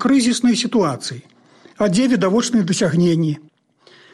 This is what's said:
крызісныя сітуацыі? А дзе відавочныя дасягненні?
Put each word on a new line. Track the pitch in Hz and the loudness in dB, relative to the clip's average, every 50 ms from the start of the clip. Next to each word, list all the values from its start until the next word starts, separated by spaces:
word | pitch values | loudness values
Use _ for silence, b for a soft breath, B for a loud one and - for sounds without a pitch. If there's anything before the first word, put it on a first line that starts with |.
| - | 0
крызісныя | 233 277 277 233 240 240 - - 240 | 2 2 2 2 0 0 0 2 0
сітуацыі? | 226 - - 240 - 233 185 151 127 117 - - - 117 - _ b b b b b b b b b - | 0 0 -2 -2 0 0 0 0 -2 -6 -8 -12 -12 -12 -16 _ b b b b b b b b b -2
А | 208 208 | -2 0
дзе | 170 208 262 254 | 2 2 2 2
відавочныя | 247 190 180 185 190 233 240 - - 226 190 165 | 0 0 0 0 0 0 0 0 0 0 0 0
дасягненні? | 185 - 214 170 135 170 175 175 165 160 165 147 147 - - - _ _ _ _ _ b b b b b b b | -2 -2 -2 0 0 2 2 2 2 0 0 -2 -4 -6 -10 -18 _ _ _ _ _ b b b b b b b